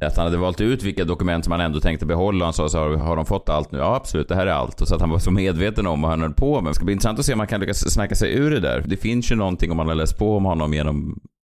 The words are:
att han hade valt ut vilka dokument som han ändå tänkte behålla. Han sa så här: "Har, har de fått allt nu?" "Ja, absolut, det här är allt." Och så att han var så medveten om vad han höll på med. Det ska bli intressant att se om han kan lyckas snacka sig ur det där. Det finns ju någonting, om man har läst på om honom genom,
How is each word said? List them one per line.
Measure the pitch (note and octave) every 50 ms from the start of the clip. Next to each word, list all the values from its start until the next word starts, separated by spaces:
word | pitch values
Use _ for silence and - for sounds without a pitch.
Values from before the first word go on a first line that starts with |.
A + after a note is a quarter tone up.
att | D2+ D2+ -
han | - E2+
hade | E2+ E2+
valt | F2 F2+ F#2 E2+ -
ut | G#2 A#2 C3 -
vilka | G2 G2+ - F#2+ F2+
dokument | E2+ F2 D#2+ F#2 F2+ E2+ E2+ E2+
som | F2
han | E2+ F2
ändå | F2 D#2+ D2 D2+
tänkte | - E2+ D#2+ D#2 D#2
behålla. | D2+ E2 E2+ F#2 G#2 G2 F#2 E2+
Han | E2 D#2+
sa | - D#2 D2+
så | D#2 E2
här: | D#2 D2+
"Har, | D#2
har | D#2 D2+ E2 E2+
de | D#2+ D#2
fått | - G2+ F#2+ - -
allt | D#2 D2+ D2 -
nu?" | - C2+
"Ja, | C#2+ F#2+ A#2+
absolut, | C3+ - - - D#2 C#2+ -
det | F2
här | F#2+ F#2
är | F#2+
allt." | E2 C#2+ B1 B1 - -
Och | - -
så | F2
att | D#2+
han | - D#2+
var | D#2+ -
så | - -
medveten | F#2 G2 F#2 F#2+ F2 D#2+ F#2+ G#2+ G#2+ - G2+
om | F2+ E2 D2
vad | D#2 D#2+
han | D#2+ D#2+
höll | D#2+ D#2 D2+
på | - C3+ C#3+ D3+ C3
med. | F2 D2+
Det | D2+
ska | - -
bli | F2+
intressant | G2+ G2 - A2+ A2 B2+
att | C#3
se | C#3+
om | B2+ G#2+
han | G#2+ G2+
kan | A2+ G2+
lyckas | F#2+ F#2 G2+ - - A2
snacka | G#2+ A2 G2+ - -
sig | - A2 - -
ur | B2+ C#3+ D3+
det | D3+ A#2+
där. | E2 C2 A#1+ B1+ D#2
Det | - F#2+
finns | - - A2 A#2+ A#2+ A#2 -
ju | B2
någonting, | A2 G2+ F#2+ F2+ - F2 E2
om | E2
man | D#2+ D#2 D#2+
har | D#2+
läst | D#2+ D#2+ D#2 - -
på | G#2+ G#2+ G#2+
om | G2+ F#2+
honom | F#2+ E2+ D#2+ D#2 D2+ D2+
genom, | D2+ D2 D2+ D2 D2 - D#2 - - - - _ _ _